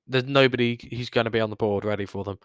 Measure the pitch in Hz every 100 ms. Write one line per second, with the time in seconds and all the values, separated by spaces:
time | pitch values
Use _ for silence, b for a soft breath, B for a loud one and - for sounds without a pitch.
0 | - 131 127 139 131 123 120 120 - 120
1 | 120 117 113 113 110 107 110 101 104 104
2 | 101 101 98 95